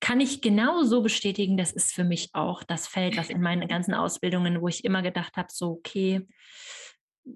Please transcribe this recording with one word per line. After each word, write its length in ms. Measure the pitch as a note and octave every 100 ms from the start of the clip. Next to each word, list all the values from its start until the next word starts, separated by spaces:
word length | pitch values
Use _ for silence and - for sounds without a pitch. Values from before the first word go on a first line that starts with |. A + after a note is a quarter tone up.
Kann 180 | - B3
ich 220 | C4 C#4
genau 420 | A3+ G#3 B3 F4
so 180 | B3+ A#3+
bestätigen, 540 | G#3+ - G3+ G3 F#3+ F#3+
das 160 | F3
ist 220 | - -
für 100 | -
mich 260 | F3+ E3+ -
auch 300 | - E3 F3+
das 240 | - E3 -
Feld, 280 | F#3+ F#3 -
was 140 | D#3+
in 120 | F3
meinen 260 | F3 F3 E3+
ganzen 260 | F3 F3+
Ausbildungen, 680 | - E3+ - F3+ F3+ F3 F3
wo 60 | F3
ich 160 | -
immer 200 | F#3+ F#3+
gedacht 340 | F3+ F3+ E3+ -
habe, 120 | F3+
so, 200 | - F3
okay, 560 | E3 - G3 F#3+ F#3+ F#3+ _ - - - - - - _ _ -